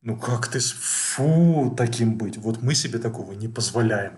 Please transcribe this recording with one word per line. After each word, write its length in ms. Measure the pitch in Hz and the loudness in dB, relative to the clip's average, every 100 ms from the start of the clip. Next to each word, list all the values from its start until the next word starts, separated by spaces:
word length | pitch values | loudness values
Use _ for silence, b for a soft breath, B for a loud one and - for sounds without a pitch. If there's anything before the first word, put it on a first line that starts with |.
«Ну 140 | 113 107 | -8 -4
как 320 | - 117 120 | -2 -2 -2
ты 120 | 135 | -2
с-, 120 | - | -4
фу, 1040 | - - - - - 156 160 170 156 123 127 | -4 -4 -2 -2 0 4 6 6 6 2 0
таким 420 | 117 120 113 107 | 0 2 2 2
быть? 180 | 101 - | -4 -4
Вот 240 | 110 113 | -4 -2
мы 120 | 120 | 0
себе 240 | 151 139 113 | 0 -2 -4
такого 340 | - - 95 | -4 -6 -10
не 160 | 101 113 | -10 -8
позволяем». 640 | 113 - 120 110 104 98 | -6 -2 2 2 2 -2